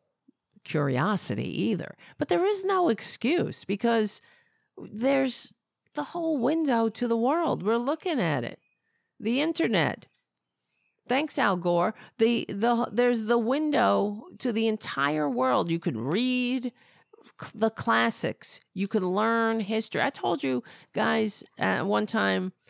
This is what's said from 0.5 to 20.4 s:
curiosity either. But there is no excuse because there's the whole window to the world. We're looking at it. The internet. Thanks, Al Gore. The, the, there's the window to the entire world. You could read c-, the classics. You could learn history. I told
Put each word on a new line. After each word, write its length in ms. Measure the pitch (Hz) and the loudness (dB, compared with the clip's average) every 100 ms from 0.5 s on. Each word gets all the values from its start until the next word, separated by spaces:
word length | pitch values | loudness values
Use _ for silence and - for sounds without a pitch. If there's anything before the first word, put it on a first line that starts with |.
| _ | _
curiosity 1000 | - 151 143 127 180 202 - 151 123 80 | -6 -2 0 0 0 -2 -2 -4 -4 -2
either. 320 | 208 190 - - - - | -2 -2 -6 -14 -20 -8
But 100 | - | 0
there 180 | 349 381 | 2 2
is 180 | 403 | 0
no 240 | 381 381 349 | 0 2 2
excuse 760 | 214 - - 233 349 151 - | 0 -4 -4 0 0 0 -6
because 560 | - 202 233 226 214 - - _ _ _ _ - | -6 -2 2 2 0 -4 -18 _ _ _ _ -18
there's 720 | - 214 262 277 269 - - - _ _ _ | -14 -2 0 2 0 -2 -8 -14 _ _ _
the 100 | 294 | -8
whole 340 | 277 349 330 285 | -6 -4 -2 0
window 500 | 247 320 302 233 226 | 2 2 2 2 0
to 200 | - 240 | 0 -2
the 80 | 226 | 2
world. 460 | 240 330 302 156 | 2 2 0 0
We're 140 | 190 233 | 0 0
looking 440 | 247 320 370 285 | 0 -2 -2 0
at 240 | 170 139 | 0 0
it. 140 | 117 - _ _ _ _ _ - | -4 -10 _ _ _ _ _ -8
The 220 | 208 254 | -2 0
internet. 640 | 320 330 294 190 143 - - _ _ _ _ _ _ _ _ _ - | 0 0 2 2 2 -2 -12 _ _ _ _ _ _ _ _ _ -2
Thanks, 300 | 262 311 - | 0 0 0
Al 180 | 226 180 | 2 2
Gore. 380 | 175 175 196 - - - | 2 2 2 -2 -14 0
The, 280 | 226 233 - | 2 2 -2
the, 400 | 202 233 233 - | 0 2 2 0
there's 320 | 214 247 233 | 2 2 2
the 140 | 214 240 | 2 2
window 840 | 226 285 302 294 196 202 208 208 359 196 | 2 0 2 4 4 4 0 -4 -12 -6
to 140 | 254 | -2
the 160 | 220 220 | 0 0
entire 600 | 214 - - - - 202 | 0 -4 -2 0 2 0
world. 420 | 247 254 233 170 | 0 2 2 2
You 80 | 170 | 0
could 180 | 175 113 | -2 -2
read 760 | 127 190 254 254 247 262 240 - _ _ _ - - - | -2 0 0 0 0 -2 -4 -10 _ _ _ -20 -20 -18
c-, 100 | - | -16
the 160 | - 220 | 0 0
classics. 920 | - 233 226 233 - - - - - - | 0 0 2 2 0 -4 -6 -12 -14 -12
You 160 | 185 196 | -6 -2
could 140 | 208 | 0
learn 580 | 180 190 220 226 226 226 | 0 0 2 2 2 0
history. 400 | 196 220 214 - | -2 -2 -2 -2
I 100 | 240 | -2
told 320 | - 359 330 | -2 -2 0